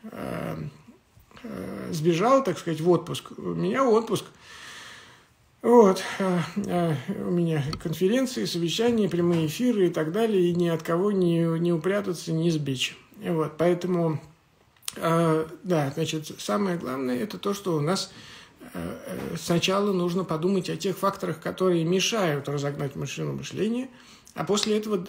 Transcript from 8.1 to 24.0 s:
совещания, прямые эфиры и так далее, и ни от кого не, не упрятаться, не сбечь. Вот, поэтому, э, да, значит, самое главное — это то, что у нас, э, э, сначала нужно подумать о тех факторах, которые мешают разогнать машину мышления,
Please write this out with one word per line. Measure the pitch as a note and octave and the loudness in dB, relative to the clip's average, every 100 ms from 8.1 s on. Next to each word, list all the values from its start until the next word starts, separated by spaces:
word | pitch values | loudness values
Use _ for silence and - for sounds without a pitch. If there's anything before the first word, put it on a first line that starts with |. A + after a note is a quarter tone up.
| B3 B3+ A3+ | 2 0 -2
совещания, | G3 F3 E3 D#3+ A#3 A#3 G3 | -4 -2 -2 2 2 2 2
прямые | F3 F3 E3+ D#3 | 2 2 2 0
эфиры | D#3 B3 G#3 F3 | 0 0 4 2
и | |
так | E3+ D#3 | 2 -2
далее, | F#3+ A3+ G3 F3 | 0 2 4 4
и | |
ни | F3 E3+ | 2 0
от | D#3+ | 0
кого | E3 E3+ G3+ | 0 0 2
не, | G3 F3 E3 E3+ E3 | 2 2 2 2 2
не | E3+ | 0
упрятаться, | E3 F3+ G3+ G3+ E3 E3+ | 0 0 0 -2 -6 -4
не | D#3+ E3 | 0 0
сбечь. | D#3 C#3 B2+ - - - - | 0 -2 -4 -4 -8 -20 -8
Вот, | F3+ E3 D3+ D#3 | -2 -2 -2 0
поэтому, | E3+ F3 F3+ F3+ E3 C#3+ - - _ _ _ _ - - | 2 2 0 0 0 -2 -8 -20 _ _ _ _ -14 -4
э, | E3+ E3 E3 D#3 D#3+ F3 | 0 2 4 2 -2 -8
да, | F3+ E3 C#3 | -2 0 0
значит, | D3+ D#3 D#3 D3+ D#3+ | -2 -2 -4 -8 -8
самое | - G#3 G3 E3+ | -4 0 0 -2
главное — | - C4+ B3+ B3 | -4 -4 -2 -2
это | G#3+ F#3 | -4 -4
то, | G3+ | -4
что | G3+ F#3+ D#3+ | -4 -2 0
у | |
нас, | D3 F#3+ - - - - - - | 0 -2 -4 -12 -20 -20 -20 -20
э, | - - E3+ E3 - | -14 -10 -8 -10 -12
э, | - C#3 E3 | -10 -8 -6
сначала | - E3+ F3+ G3 G3+ | 0 2 2 2 2
нужно | F#3 F3 F3 | 0 0 -2
подумать | F3 D#3 F3+ G3 D#3+ | -2 -2 0 0 -2
о | D#3+ | -4
тех | G3 F3+ | -4 -2
факторах, | G3 F#3 F3+ D#3 | -2 -2 -6 -6
которые | F3 F#3 F#3 E3+ | -8 0 2 2
мешают | D#3+ F#3 F3+ A3 F3+ C#3+ C3 | 2 2 0 0 0 0 -2
разогнать | C#3+ C#3+ D3 C#3+ | -4 -4 -4 -6
машину | - C#3+ - D3+ | -6 -8 -6 -6
мышления, | C#3 C#3+ C#3 G#3 A#3+ C4 - | -6 -8 -4 -2 -2 -6 -12